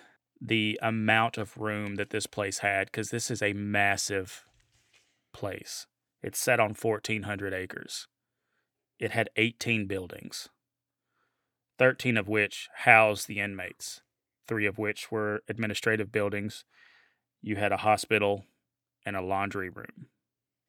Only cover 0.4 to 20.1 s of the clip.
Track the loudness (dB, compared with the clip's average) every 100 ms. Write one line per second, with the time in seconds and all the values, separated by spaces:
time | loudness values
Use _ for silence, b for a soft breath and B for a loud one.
0.4 | 0 2 2 0 0 2 4 4 4 0
1.4 | -8 -6 -4 -4 -4 -4 -4 -4 -4 -2
2.4 | -2 0 0 2 0 -4 -4 -4 -4 0
3.4 | 0 0 0 2 2 2 -2 -4 -4 -12
4.4 | -20 _ _ _ b b b b _ -10
5.4 | -8 -8 -10 -14 -14 _ _ _ -8 -2
6.4 | 2 4 2 0 -2 -2 -2 -4 -4 -4
7.4 | -4 -6 -6 -10 -10 -12 -12 _ _ _
8.4 | _ _ _ _ _ -6 -2 0 0 2
9.4 | 0 0 -2 0 -2 -4 -8 -12 -12 -14
10.4 | -14 _ _ _ _ _ _ _ _ _
11.4 | _ _ _ 4 4 4 0 0 2 2
12.4 | 2 -2 -12 2 8 8 8 2 -4 -6
13.4 | -6 -6 -10 -12 -14 -14 _ _ _ _
14.4 | -4 0 0 0 -4 -4 -4 -2 -2 -2
15.4 | -4 -4 -4 0 2 2 0 0 0 -2
16.4 | -6 -8 -18 b b b b b b _
17.4 | -4 0 2 4 4 4 4 4 4 2
18.4 | -4 _ _ _ _ _ -6 -4 -2 -2
19.4 | -2 -4 -6 -10 -16 -16 -20